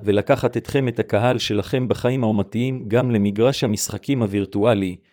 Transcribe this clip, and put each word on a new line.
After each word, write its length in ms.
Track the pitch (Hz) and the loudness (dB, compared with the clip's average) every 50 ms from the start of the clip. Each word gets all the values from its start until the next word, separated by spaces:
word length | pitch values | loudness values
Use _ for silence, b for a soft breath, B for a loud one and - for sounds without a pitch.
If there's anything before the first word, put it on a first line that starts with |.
| 107 | 0
ולקחת 520 | 104 101 104 101 - 139 131 - 117 - | 0 2 2 2 2 2 2 0 -2 -2
אתכם 320 | 117 - - - 139 131 120 | -4 -4 -2 -2 0 0 0
את 100 | 113 - | -2 -2
הקהל 400 | 110 - - 104 117 127 123 113 | -2 0 0 0 2 0 0 0
שלכם 500 | - - 107 101 - - - 127 127 104 | -2 -2 -2 -2 -2 -2 -2 -2 0 -2
בחיים 360 | 107 - - 123 127 135 117 | -2 0 0 0 0 0 0
האומתיים 600 | 110 104 98 95 - - 113 123 131 131 127 110 104 | 0 0 0 -2 -2 -2 -4 -2 -2 -4 -6 -4 0
גם 220 | 110 123 139 123 | 0 2 2 2
למגרש 540 | 117 104 101 101 98 104 113 131 143 - 143 | 2 2 2 0 2 2 2 2 2 0 0
המשחקים 580 | 110 107 - - - 110 101 - - 139 127 | -2 -2 -2 -4 -6 -8 -6 -2 -2 0 0
הווירטואלי, 760 | 113 98 98 101 98 95 - 101 104 120 113 101 95 90 90 - _ _ | 0 0 0 -2 -2 -2 -2 2 2 2 4 2 0 -2 -4 -8 _ _